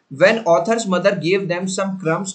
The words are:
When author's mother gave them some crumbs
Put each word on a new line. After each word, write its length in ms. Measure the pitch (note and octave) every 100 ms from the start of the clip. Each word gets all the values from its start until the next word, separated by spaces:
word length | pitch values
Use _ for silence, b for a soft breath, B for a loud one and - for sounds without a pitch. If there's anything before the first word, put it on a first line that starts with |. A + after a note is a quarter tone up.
| _
When 200 | C3+ D3+
author's 520 | - E3+ E3+ - A#3 G3
mother 240 | F#3 G3
gave 300 | F3+ D#3 G3
them 200 | F#3 F3
some 280 | F#3+ F#3+ G3
crumbs 440 | F#3+ D#3+ E3+ G3